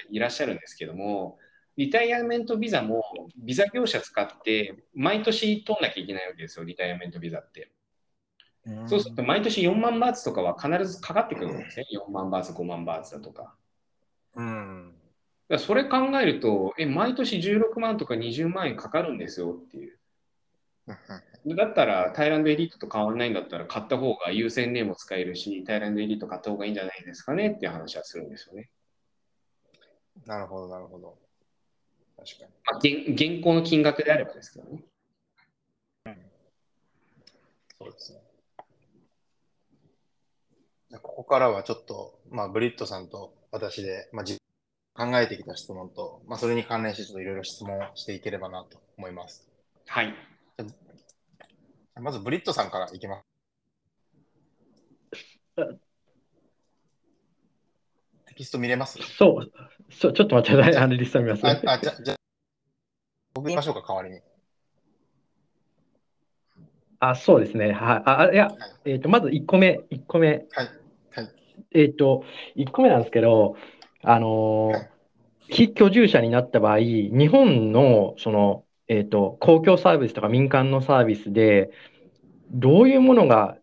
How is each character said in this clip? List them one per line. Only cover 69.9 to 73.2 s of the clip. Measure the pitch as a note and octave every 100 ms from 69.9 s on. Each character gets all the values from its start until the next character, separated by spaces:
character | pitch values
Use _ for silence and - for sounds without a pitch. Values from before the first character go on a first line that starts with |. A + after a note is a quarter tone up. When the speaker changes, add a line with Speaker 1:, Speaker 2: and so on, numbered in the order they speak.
| C3 -
Speaker 3:
個 | E3+
目。 | D#3+ D3+ -
Speaker 2:
は | -
い。 | B2 - - _ _
は | -
い。 | A2 _ _ - -
Speaker 3:
え | E3 D3
っ |
と、 | C3 C3+ C3 - - - -
一 | C#3
個 | -
目 | C4
な | C3+
ん |
で | A2+
す |
け | A#2